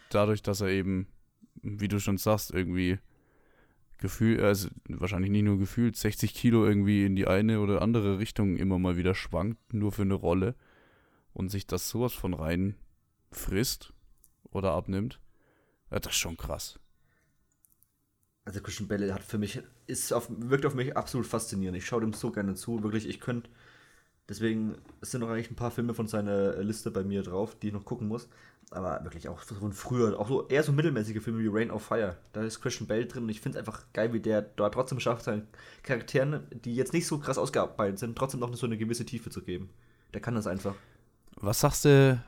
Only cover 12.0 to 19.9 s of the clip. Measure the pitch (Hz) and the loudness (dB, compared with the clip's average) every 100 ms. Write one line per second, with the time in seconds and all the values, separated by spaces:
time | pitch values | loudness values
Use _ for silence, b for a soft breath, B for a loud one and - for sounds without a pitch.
12 | 123 - 92 87 80 87 98 104 - _ | -2 -2 -4 -2 -2 0 0 -4 -12 _
13 | _ _ _ - - 95 131 - - - | _ _ _ -10 -4 0 0 -2 -10 -20
14 | - _ - _ - 101 95 80 95 95 | -20 _ -20 _ -8 -2 0 0 0 -2
15 | 113 - - _ _ _ _ _ - 101 | -2 -6 -18 _ _ _ _ _ -8 -6
16 | - - 90 82 - 71 - - - _ | -2 -2 -2 -6 -6 -6 -8 -14 -20 _
17 | _ _ _ _ _ _ _ _ _ _ | _ _ _ _ _ _ _ _ _ _
18 | _ _ _ _ - 98 98 - 101 101 | _ _ _ _ -14 -12 -10 -8 -4 -2
19 | 101 98 - 107 104 - - _ - | -2 -4 -6 -4 -4 -6 -12 _ -10